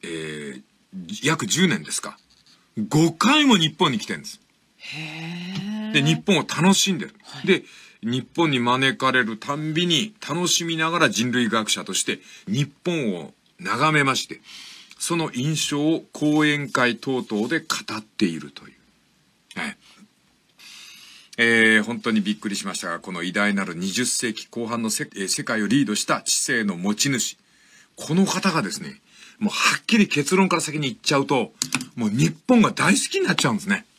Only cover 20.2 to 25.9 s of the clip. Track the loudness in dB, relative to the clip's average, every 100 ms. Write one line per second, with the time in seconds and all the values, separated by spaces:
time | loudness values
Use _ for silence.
20.2 | _ _ _ _ -20 -20 -20 -20 -20 -20
21.2 | -20 0 4 6 6 4 2 -4 0 0
22.2 | 0 -2 -4 -6 -6 -8 -6 -8 -8 -6
23.2 | -4 0 0 0 -2 -4 -4 -2 -2 -2
24.2 | -4 -6 -10 -8 -6 -4 -2 -4 -6 -6
25.2 | -4 -4 -2 -2 2 2 2